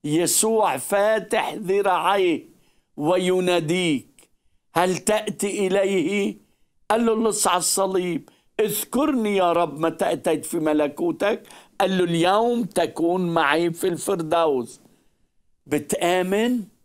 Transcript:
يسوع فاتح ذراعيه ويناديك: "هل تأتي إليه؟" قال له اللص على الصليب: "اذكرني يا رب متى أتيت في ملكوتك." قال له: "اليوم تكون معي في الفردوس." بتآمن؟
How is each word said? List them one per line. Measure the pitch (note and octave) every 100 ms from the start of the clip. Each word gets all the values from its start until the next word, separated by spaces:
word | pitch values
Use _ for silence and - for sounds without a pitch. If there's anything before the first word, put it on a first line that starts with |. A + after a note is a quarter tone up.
يسوع | D3+ D#3 E3 - A3 A3 G3 C3+
فاتح | - G3+ G#3 A3 - G#3+ -
ذراعيه | - F3+ G3 G3 F3 E3+ G3+ F3+ D3 - _ _ _ _ -
ويناديك: | D3 F3+ F3+ F#3 F3+ F3 D3+ F3+ F3 C3+ - _ _ _ _ _ _ E3
"هل | F#3 F3+
تأتي | - G#3+ - D3+ G3+ G3+ F#3+
إليه؟" | G3 F#3+ F#3+ D#3 G3+ G3+ F#3+ _ _ _ _ _
قال | A3 A#3
له |
اللص | A3 A3 G#3 F3+
على | F3
الصليب: | E3+ - F#3+ F#3+ F3+ E3 - _ _ -
"اذكرني | G#3+ - - A#3+ D#4 C4 G#3+ G3
يا | F3+
رب | E3+ E3 C#3+
متى | E3 D#3+ F3+
أتيت | E3 F3 D#3+ -
في | E3+
ملكوتك." | D#3 D3+ C#3+ C#3 F3 D#3 G3+ A3+ - - - _
قال | G3 F#3
له: |
"اليوم | F3 E3+ E3+ G#3 A#3+ A#3+
تكون | F#3+ - E3 - E3+ F#3 F3
معي | E3 C#3+ D#3 E3+
في | E3 F#3
الفردوس." | E3+ - F#3+ D#3 E3+ D#3+ C3+ A2+ - _ _ _ _ _ _ _ _ -
بتآمن؟ | D3 - - F3 F#3 F#3 G3+ A#3 B3 F#3 _